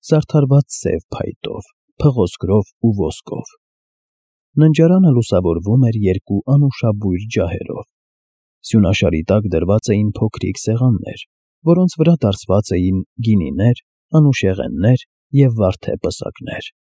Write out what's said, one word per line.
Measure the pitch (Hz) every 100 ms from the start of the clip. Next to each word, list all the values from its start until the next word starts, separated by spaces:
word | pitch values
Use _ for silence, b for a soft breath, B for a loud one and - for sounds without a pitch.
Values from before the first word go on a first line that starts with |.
զարդարված | - 156 - 156 139 139 135
սև | - - 87 -
փայտով, | - - - - - - _ _ _
փղոսկրով | 147 127 90 - 98 104 98 _
ու | 117
ոսկով։ | 101 80 - - - - _ _ _ _ _ _ _ _ _ _ -
Ննջարանը | 156 151 165 185 185
լուսավորվում | 123 113 95 90 82 92 120 123
էր | 110
երկու | 101 95 _ 101 -
անուշաբույր | 143 143 - 117 104 104 90 107
ջահերով։ | 110 92 - - - - _ _ _ _ _ _ _
Սյունաշարի | - 113 95 98 92 82
տակ | 82 101 104
դրված | 80 85 104 -
էին | 104 107
փոքրիկ | - 110 - 120 95
սեղաններ, | - 117 127 104 - - - _ _ _
որոնց | 160 170 185 -
վրա | 156 170
դարսված | 107 98 - 95 104
էին | 92 92 92 - -
գինիներ, | 113 107 73 69 110 120 _ _ _
անուշեղեններ | 160 147 127 98 95 - - 101 127 - _ _
և | 139 135 110
վարդեպսակներ։ | 95 - - - - - - - - - - _